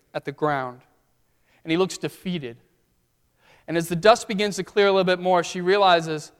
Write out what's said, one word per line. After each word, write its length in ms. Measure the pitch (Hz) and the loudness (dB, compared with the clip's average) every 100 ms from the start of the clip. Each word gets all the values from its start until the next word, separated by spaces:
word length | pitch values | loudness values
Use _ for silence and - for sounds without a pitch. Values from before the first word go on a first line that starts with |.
| _ | _
at 100 | 151 | -12
the 80 | 151 | -10
ground, 500 | 139 151 143 131 123 _ _ _ _ _ _ _ _ | -6 -4 -4 -6 -12 _ _ _ _ _ _ _ _
and 80 | 165 | -4
he 60 | 160 | -2
looks 220 | 185 - | -2 -4
defeated. 580 | 160 - 190 180 127 117 _ _ _ _ _ _ _ _ _ _ - | -10 -10 -10 -8 -10 -16 _ _ _ _ _ _ _ _ _ _ -6
And 100 | 165 | -4
as 120 | 165 | -4
the 80 | 175 | 2
dust 320 | 202 226 - | 4 4 2
begins 280 | 202 208 180 | -4 -4 -4
to 80 | |
clear 220 | 180 - 202 | -4 2 2
a 60 | |
little 120 | 196 | 4
bit 140 | 180 180 | 2 0
more, 240 | 180 180 | 0 0
she 180 | 165 185 | 0 -4
realizes 720 | 180 202 190 170 165 156 - | 0 4 4 4 0 -8 -10